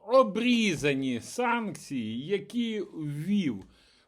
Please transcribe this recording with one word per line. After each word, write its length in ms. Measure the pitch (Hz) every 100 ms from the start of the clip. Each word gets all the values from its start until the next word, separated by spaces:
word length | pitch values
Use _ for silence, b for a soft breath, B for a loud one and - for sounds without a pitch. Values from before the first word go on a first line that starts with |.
| -
обрізані 1120 | 262 220 190 240 240 214 151 143 135 135 120
санкції, 1040 | - - 240 233 214 - - 135 107 113 151
які 540 | 196 - 240 233 214
ввів 840 | - 165 151 147 170 208 156 101 90 b b b